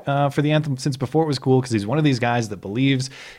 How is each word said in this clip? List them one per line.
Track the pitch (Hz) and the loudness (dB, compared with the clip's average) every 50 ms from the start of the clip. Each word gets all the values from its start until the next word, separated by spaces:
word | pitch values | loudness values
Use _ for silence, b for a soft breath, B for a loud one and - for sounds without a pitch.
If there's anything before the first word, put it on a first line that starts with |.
| - | -4
uh, | 143 139 143 143 139 | -2 0 0 0 0
for | - 156 | 0 0
the | 143 147 | 2 2
anthem | 151 156 151 147 131 127 | 2 0 0 -2 -4 -4
since | - 151 127 | -2 -4 -4
before | 131 131 - - 156 160 | -4 -4 -2 0 0 2
it | |
was | 151 135 - | 0 0 0
cool, | - 135 131 131 | 2 4 4 4
'cause | 127 - | 4 2
he's | 113 104 101 | 0 0 0
one | 104 135 160 | 0 0 2
of | 151 | 2
these | 143 131 110 | 2 2 2
guys | 120 120 120 120 113 104 | 0 0 0 0 -2 -4
that | 101 90 | -6 -10
believes | - 98 104 127 135 139 135 127 131 - B B B B B | -8 -6 -2 0 2 2 2 0 -2 -6 B B B B B